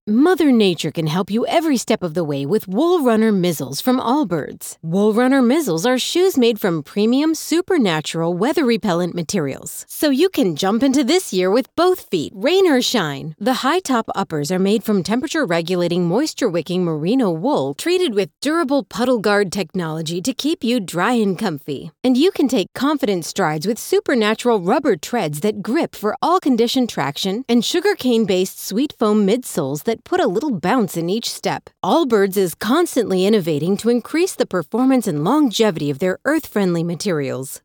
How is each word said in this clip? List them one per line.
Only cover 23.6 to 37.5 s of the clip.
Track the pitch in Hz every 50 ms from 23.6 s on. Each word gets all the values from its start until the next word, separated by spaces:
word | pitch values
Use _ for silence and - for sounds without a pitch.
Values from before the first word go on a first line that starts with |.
| 151
with | 190 233 -
supernatural | - - - 403 - - 294 240 214 208 220 - - 247 233 214
rubber | 170 175 240 320 285 294 202
treads | 151 - - - 240 190 156 147 151
that | 147 208 214 208 180
grip | 208 233 339 277 - -
for | - - 214 202 -
all | - 302 349 381
condition | - 302 254 214 233 233 - 269 247 220
traction | - - 143 135 143 - - 196 190 226 269 -
and | 254 240 208
sugarcane-based | - - 349 330 415 403 - - 254 233 226 226 185 196 180 190 190 - -
sweet | - - 196 208 285 311 - -
foam | 226 214 208 214 208
midsoles | 190 208 262 254 - - 190 151 131 139 156 -
that | - 226 226 -
put | - - 370
a | 349
little | 240 175 208 - 427
bounce | 240 170 - - - 262 214 160 -
in | 170 165 170
each | 190 233 - -
step. | - - - 190 147 - - - - _ -
Allbirds | 180 233 320 339 262 226 202 196 202 180 202
is | 190 170 -
constantly | - - 214 254 330 359 330 - 277 214 - 190 185 185
innovating | 196 226 220 165 165 156 143 151 175 202
to | 190 - 226
increase | 240 247 - - - 311 349 381 -
the | - 247
performance | - - 180 160 - - 220 254 262 269 254 214
and | 208 151 147 147
longevity | 196 262 302 302 247 190 - 220 214 170 151 151 143
of | 143 135
their | 185 185 185 - -
earth-friendly | - 311 320 - - - 214 196 185 175 170 160
materials. | 170 175 156 - 208 175 151 139 131 123 123 135 143